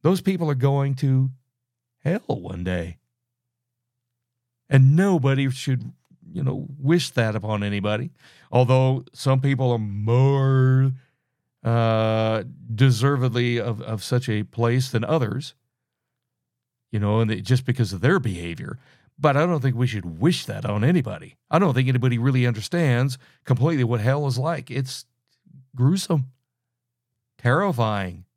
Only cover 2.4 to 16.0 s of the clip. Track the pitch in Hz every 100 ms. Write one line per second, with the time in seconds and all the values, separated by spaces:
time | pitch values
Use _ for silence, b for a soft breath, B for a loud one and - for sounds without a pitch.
2.4 | 90 90 87 90 85 87 _ _ _ _
3.4 | _ _ _ _ _ _ _ _ _ _
4.4 | _ _ _ 135 131 156 196 175 135 135
5.4 | 135 127 - 127 107 - _ _ - -
6.4 | 131 - - 143 135 175 - - 113 107
7.4 | 107 107 101 101 104 107 175 _ b b
8.4 | b 123 123 131 131 135 131 - 135 131
9.4 | 139 131 127 117 107 101 107 123 135 139
10.4 | 135 131 131 131 135 131 B B _ _
11.4 | _ _ 117 117 113 110 110 110 110 110
12.4 | 120 - 117 107 135 110 135 143 127 120
13.4 | 120 120 113 104 - 110 - 123 127 107
14.4 | 107 - 117 127 127 113 117 156 113 -
15.4 | - _ _ _ _ _